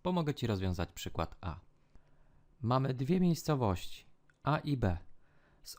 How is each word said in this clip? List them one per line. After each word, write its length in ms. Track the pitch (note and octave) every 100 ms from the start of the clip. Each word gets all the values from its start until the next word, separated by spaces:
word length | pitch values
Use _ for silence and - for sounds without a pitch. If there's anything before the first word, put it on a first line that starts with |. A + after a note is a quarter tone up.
pomogę 320 | F3+ F3+ D3+
Ci 120 | C#3 A2+
rozwiązać 460 | G2+ F#2 F2 E2
przykład 440 | - - - E2 -
A. 200 | F#2 E2+ - _ _ - _ - - - _ _
Mamy 340 | A2 B2+ C3+
dwie 260 | B2+ C3+ F#3
miejscowości, 880 | F3+ D#3+ - C#3+ A#2 F2+ - - - - _ _
A 160 | - D3+
i 180 | D3+ C3+
B. 220 | G#2+ E2+ - - - - _ _
Z 140 | -